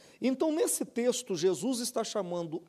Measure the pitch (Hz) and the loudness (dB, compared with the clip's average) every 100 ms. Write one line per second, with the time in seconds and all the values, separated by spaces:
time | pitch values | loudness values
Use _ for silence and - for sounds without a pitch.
0 | - - 247 262 320 311 392 - 247 - | -20 -2 0 2 2 2 2 0 -4 0
1 | 247 240 - 185 180 180 208 247 240 - | 2 0 0 2 2 2 0 -2 -2 -4
2 | 220 214 180 175 165 165 | -4 -4 -4 -4 -4 -6